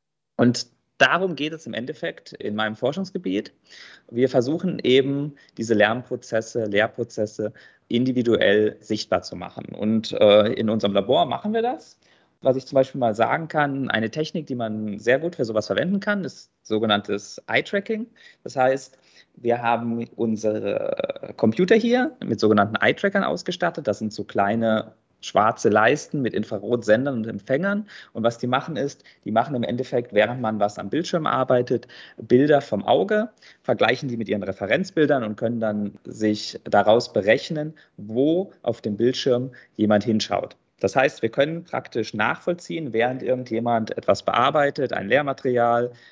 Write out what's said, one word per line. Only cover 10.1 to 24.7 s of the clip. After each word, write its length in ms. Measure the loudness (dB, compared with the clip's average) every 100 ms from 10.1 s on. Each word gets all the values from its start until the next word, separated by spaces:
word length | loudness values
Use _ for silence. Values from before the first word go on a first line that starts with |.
äh, 400 | 4 8 8 6
in 160 | 2 0
unserem 240 | 0 0
Labor 320 | 0 2 2 2
machen 280 | -2 -4
wir 100 | -2
das. 340 | -2 -4 -10 _ _ _ _ _
Was 140 | 0 0
ich 80 | 0
zum 100 | 0
Beispiel 220 | 0 0
mal 160 | 0
sagen 340 | 2 0 0 -2
kann, 440 | -2 -2 -2 -4
eine 180 | -2 -2
Technik, 380 | -4 -6 -6 -6
die 80 | -6
man 420 | -4 -6 -6 -4
sehr 220 | 2 2
gut 160 | 0 -4
für 100 | -4
sowas 220 | -2 -2
verwenden 320 | 0 0 0
kann, 240 | -2 -2
ist 260 | -4 -10 -20 _
sogenanntes 760 | -4 -2 2 0 0 -6 -6 -16 -4
Eye-Tracking. 640 | -2 0 -4 -4 -6 -8 _ -20 _
Das 120 | -8 0
heißt, 420 | 2 2 -4 _ _ _ _ _
wir 260 | -2 0
haben 460 | 0 0 -2 -4 -6 -4
unsere 1200 | -2 -2 -2 -2 -2 -4 -4 -4 -6 -8 -12 0
Computer 380 | 0 2 4 4
hier 420 | 4 2 0 -4 -6
mit 140 | 2
sogenannten 380 | 4 4 4 2
Eye-Trackern 460 | 0 0 0 0
ausgestattet. 640 | -2 -4 -6 -4 -4 -4 -4
Das 120 | -4
sind 120 | -4
so 120 | -8
kleine 720 | -6 0 0 2 2